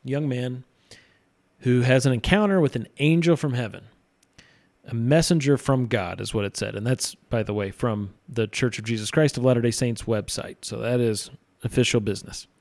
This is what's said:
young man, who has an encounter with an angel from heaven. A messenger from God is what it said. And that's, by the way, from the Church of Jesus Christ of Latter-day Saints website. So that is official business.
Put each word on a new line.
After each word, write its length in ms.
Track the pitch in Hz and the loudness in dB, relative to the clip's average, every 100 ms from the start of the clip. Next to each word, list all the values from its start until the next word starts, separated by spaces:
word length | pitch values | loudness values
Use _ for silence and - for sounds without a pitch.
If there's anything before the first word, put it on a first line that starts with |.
young 240 | 127 139 151 | -6 -4 -2
man, 360 | 123 123 127 123 _ _ - _ _ _ _ _ _ | -4 -4 -8 -14 _ _ -20 _ _ _ _ _ _
who 220 | 127 123 | 2 2
has 240 | 123 127 139 | 4 4 4
an 60 | |
encounter 480 | 123 - 196 208 190 | 0 2 2 4 4
with 140 | 143 | 2
an 140 | 120 107 - | 0 -10 -2
angel 380 | 147 165 165 156 | 2 4 4 2
from 180 | 151 | 0
heaven. 300 | 123 113 - - _ _ _ _ _ _ _ _ _ - | -2 -6 -10 -20 _ _ _ _ _ _ _ _ _ -8
A 80 | |
messenger 600 | 117 120 156 160 170 139 139 | -4 2 4 4 2 4 2
from 300 | - 135 120 | 2 0 2
God 340 | 113 90 90 | -2 -4 -6
is 140 | 104 | -4
what 100 | 113 | -4
it 120 | 101 - | -4 -4
said. 180 | 104 | -6
And 120 | 107 113 | -4 -2
that's, 280 | 127 - | -2 -4
by 280 | - _ 117 | -10 _ -4
the 120 | 104 | -2
way, 160 | 104 98 | -2 -4
from 440 | 98 123 104 98 - - | -2 -2 -2 -6 -12 -10
the 180 | 120 110 | -4 -4
Church 320 | - 127 - | 0 -2 -2
of 60 | |
Jesus 260 | 107 117 104 | -4 -4 -2
Christ 280 | - 151 127 | 2 2 2
of 60 | |
Latter-day 260 | 127 120 117 | 2 4 2
Saints 320 | 110 123 113 | 0 -2 -4
website. 540 | - 110 101 - - - | -2 -4 -2 -8 -10 -12
So 140 | - 110 | -12 -8
that 220 | 113 123 | -2 2
is 300 | 117 104 - - _ _ | 2 0 -6 -16 _ _
official 380 | 120 - 123 120 | -2 2 2 2
business. 460 | 107 98 - - - _ | 0 -6 -8 -16 -18 _